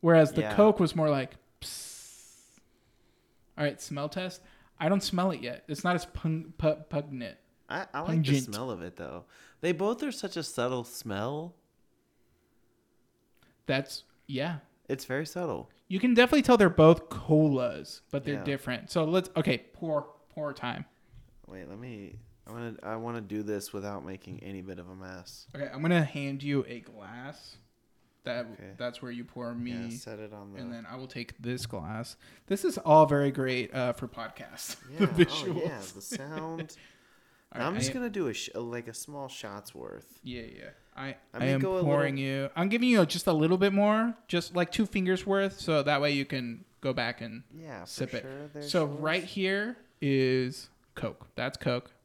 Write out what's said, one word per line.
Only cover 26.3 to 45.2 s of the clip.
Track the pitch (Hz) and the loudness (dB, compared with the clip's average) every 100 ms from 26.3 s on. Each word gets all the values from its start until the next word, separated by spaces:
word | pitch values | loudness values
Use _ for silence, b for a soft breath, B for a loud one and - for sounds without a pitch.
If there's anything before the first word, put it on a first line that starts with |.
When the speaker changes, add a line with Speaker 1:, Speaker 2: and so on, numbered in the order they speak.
| 139 | -6
Speaker 1:
you | 139 143 - | -2 -2 -2
a | 120 | -10
glass. | 101 110 98 120 131 151 - - _ _ _ _ _ _ | -16 -18 -16 -14 -16 -16 -20 -20 _ _ _ _ _ _
That, | - 120 117 | -8 -6 -6
Speaker 2:
Okay. | 104 98 92 | -12 -16 -8
Speaker 1:
that's | 123 120 | -8 -8
where | 127 | -10
you | 120 | -10
pour | 120 - 120 | -10 -10 -8
me. | 120 120 | -6 -6
Speaker 2:
Yeah, | 120 117 117 | -6 -6 -8
set | 113 107 | -10 -12
it | 107 | -12
on | 104 101 | -14 -14
the | 98 | -12
Speaker 1:
And | 120 | -12
then | 117 113 | -12 -12
I | 131 | -14
will | 131 | -12
take | - 120 - | -10 -12 -10
this | 113 123 117 | -6 -6 -6
glass. | 101 80 110 120 - b b - | -8 -8 -8 -10 -14 b b -4
This | 196 | -2
is | 370 - | 0 -2
all | - 156 151 | 8 10 10
very | 143 143 | 6 2
great, | 135 131 127 110 | 2 0 0 -2
uh, | 127 123 | -2 -2
for | 120 123 | -2 -8
podcasts. | - 113 - - - - - 127 | -10 -12 -12 -18 -14 -12 -12 -14
<laughs> | 147 | 0
Speaker 2:
Yeah, | 196 | 0
Speaker 1:
The | 175 170 | 6 4
Speaker 2:
oh, | 156 151 | 4 -4
yeah, | 160 165 131 | -4 -4 -6
Speaker 1:
visuals. | 98 | -12
Speaker 2:
the | 101 | -14
sound. | - 233 139 156 160 165 160 - | -12 -10 -8 -8 -8 -8 -10 -14
Speaker 1:
<laughs> | b b b b b b b | b b b b b b b
All | - | -6
Speaker 2:
Now | 139 | -4
Speaker 1:
right, | |
Speaker 2:
I'm | 202 | -2
just | 262 | -2
Speaker 1:
I | |
Speaker 2:
gonna | 262 240 | -2 -4
do | 202 151 | -2 -2
a, | |
sh-, | 101 - | -4 -8
a, | - | -8
like, | 120 120 120 | -6 -8 -10
a | |
small | 110 - 143 135 | -12 -12 -12 -12
shot's | - 110 101 101 | -12 -12 -12 -14
worth. | - 60 50 - - | -14 -14 -14 -18 -18
Speaker 1:
Yeah, | - 123 | -14 -12
yeah. | 113 - - - _ - | -14 -16 -18 -20 _ -12
I, | 135 | -12
Speaker 2:
I | - _ | -12 _
Speaker 1:
I | - | -4
Speaker 2:
may | 127 | 0
Speaker 1:
am | 135 | 2
Speaker 2:
go | 190 185 | 2 2
a | |
Speaker 1:
pouring | 165 143 143 135 | 2 4 2 0
Speaker 2:
little | 135 135 | -2 -2
Speaker 1:
you. | 139 - | -4 -2
I'm | 185 | 0
giving | 233 247 | 2 6
you | 233 | 6
just | 160 175 - | 6 2 2
a | |
little | 160 160 180 | 4 4 4
bit | 202 | 4
more, | 196 208 214 233 226 _ | 4 4 4 0 -4 _
just, | 175 170 175 | -2 -2 -2
like, | 175 | -2
two | - 208 | 0 0
fingers | 202 185 185 | 2 2 0